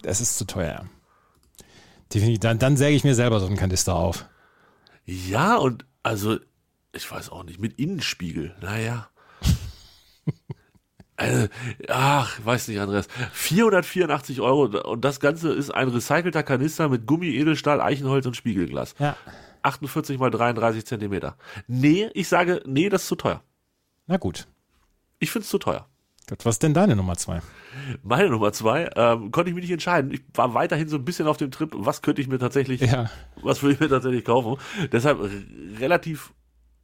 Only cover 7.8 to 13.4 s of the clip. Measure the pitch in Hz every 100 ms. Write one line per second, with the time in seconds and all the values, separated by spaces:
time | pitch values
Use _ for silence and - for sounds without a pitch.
7.8 | 151 185 - - 87 82 73 - 90 107
8.8 | 113 117 - _ _ - - - - -
9.8 | - _ _ _ - - - - _ _
10.8 | _ _ - - 117 123 107 - 123 -
11.8 | - 120 135 143 117 - 107 120 - 104
12.8 | 101 101 - 127 120 -